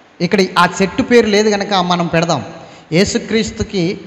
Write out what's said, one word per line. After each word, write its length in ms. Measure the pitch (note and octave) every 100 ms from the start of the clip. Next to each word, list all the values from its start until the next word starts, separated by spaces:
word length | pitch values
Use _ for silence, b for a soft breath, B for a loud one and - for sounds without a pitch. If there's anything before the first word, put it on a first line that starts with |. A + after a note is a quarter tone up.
| _ _
ఇక్కడ 200 | F3 G3+ F#3 -
ఆ 80 | F3 -
చెట్టు 200 | F#3+ -
పేరు 240 | B3 A#3+ G#3+
లేదు 240 | G3+ G#3+
కనుక 240 | G3+ G3
మనం 320 | G3 F3+ F3 E3
పెడదాం. 380 | E3 E3+ D3 G#2 - B B B
యేసుక్రీస్తుకి 1080 | D#3+ G3+ A#3 - A3 G#3+ - - G3 E3 -